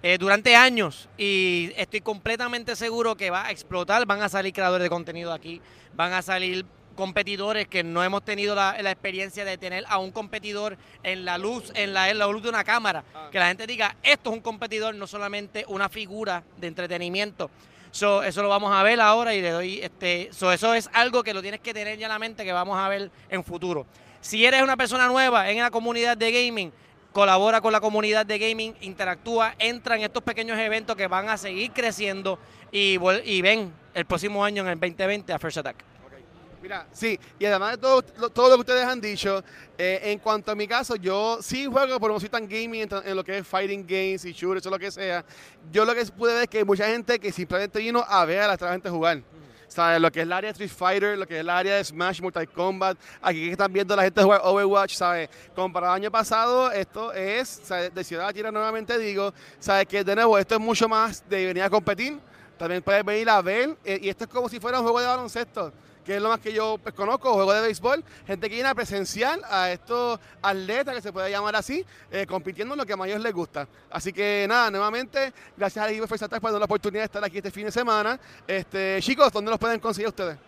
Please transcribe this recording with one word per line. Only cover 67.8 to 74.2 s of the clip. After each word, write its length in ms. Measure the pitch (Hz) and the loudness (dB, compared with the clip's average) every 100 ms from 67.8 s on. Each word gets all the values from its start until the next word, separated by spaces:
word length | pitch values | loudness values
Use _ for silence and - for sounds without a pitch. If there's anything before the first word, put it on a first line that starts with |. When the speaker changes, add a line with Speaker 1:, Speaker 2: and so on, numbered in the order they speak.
| 214 294 - - - | 0 0 -2 -20 -8
Speaker 2:
gente 220 | 196 214 | -6 -4
que 80 | 226 | -2
viene 140 | 269 | -2
a 40 | |
presenciar 680 | 240 220 196 185 202 254 330 226 | 0 -4 -4 -4 -2 -2 -2 -2
a 200 | 196 185 | 0 0
estos 440 | 180 - 240 240 233 - - | -2 -4 -2 -2 -4 -10 -4
atletas, 540 | 196 190 190 233 277 247 | -2 -2 -2 -2 -2 -6
que 60 | |
se 100 | 196 | -8
puede 180 | 185 190 | -6 -4
llamar 240 | 202 208 214 | -2 0 -2
así, 280 | 196 294 381 - - | -2 -6 -8 -18 -10
eh, 160 | 196 196 | -6 -4
compitiendo 500 | 185 160 170 226 285 | -6 -6 -8 -8 -6
en 20 | |
lo 80 | 220 | -6
que 100 | 196 | -4
más 120 | 185 | -4
a 20 | |
ellos 120 | 214 | -4
les 120 | 226 | -4
gusta. 340 | 180 165 151 139 - _ | -4 -6 -8 -12 -16 _
Así 220 | 165 185 | -8 -8
que 320 | 180 | -2